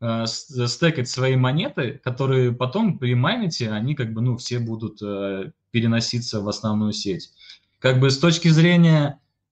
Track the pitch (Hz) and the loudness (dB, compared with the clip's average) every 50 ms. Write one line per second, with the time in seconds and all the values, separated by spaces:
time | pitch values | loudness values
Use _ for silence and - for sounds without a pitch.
0 | 120 117 113 113 113 113 - - - - 139 123 120 120 - - 170 165 160 131 | -6 -4 -2 -2 -4 -4 -6 -10 -12 -10 -4 -4 -2 -2 -2 0 0 0 0 0
1 | 120 - - 127 127 131 131 127 127 127 135 160 214 294 - 180 131 - - - | -4 -6 -4 -2 0 0 2 2 2 2 0 -2 -2 -4 -4 -4 -6 -6 -6 -6
2 | - 127 120 123 139 131 135 131 127 123 120 120 127 123 - 202 226 196 - - | -8 -8 -4 -2 -2 0 2 2 2 0 0 -2 -4 -4 -2 0 0 0 0 -2
3 | 127 123 123 120 131 170 233 247 214 175 - - 120 107 107 107 113 139 151 143 | -2 0 0 2 2 0 0 0 -2 -4 -4 -4 -4 -4 -4 -4 -2 -4 -2 -2
4 | 123 110 110 110 123 127 117 120 - - 147 127 117 113 113 110 113 104 107 - | -4 -4 -4 -2 -2 -2 -2 -4 -6 -6 -6 -4 -4 -6 -6 -6 -8 -10 -10 -10
5 | 104 101 101 98 98 98 98 95 95 - - _ _ _ - 117 113 117 113 117 | -8 -8 -6 -6 -4 -4 -6 -6 -8 -10 -14 _ _ _ -2 0 0 2 2 0
6 | 113 - - 120 120 - - 107 98 104 101 - - 107 104 107 107 104 101 - | 0 -2 -4 -6 -6 -6 -6 -4 -4 -4 -6 -4 -4 -2 -2 0 0 -2 -2 -4
7 | - 101 90 80 - - _ _ - - - - _ _ _ _ - 127 131 127 | -4 -4 -4 -6 -6 -12 _ _ -20 -20 -20 -20 _ _ _ _ 0 2 4 4
8 | 135 135 135 135 - 170 165 165 - 165 156 160 160 175 175 175 170 165 160 151 | 4 2 2 4 2 2 2 4 4 4 6 6 6 6 6 6 6 6 6 4
9 | 147 147 - - _ _ _ _ _ _ | 4 0 -4 -8 _ _ _ _ _ _